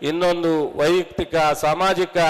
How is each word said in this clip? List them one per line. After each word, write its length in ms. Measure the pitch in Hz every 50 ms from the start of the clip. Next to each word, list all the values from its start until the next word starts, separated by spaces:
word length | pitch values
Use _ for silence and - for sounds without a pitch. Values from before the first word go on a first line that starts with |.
ಇನ್ನೊಂದು 760 | - 143 156 175 180 175 175 170 170 165 160 156 147 120 - -
ವೈಯಕ್ತಿಕ, 580 | 147 156 175 185 175 - - - 175 - 160
ಸಾಮಾಜಿಕ, 800 | 165 156 151 147 - - 151 156 170 185 190 190 180 185 170 - 175 165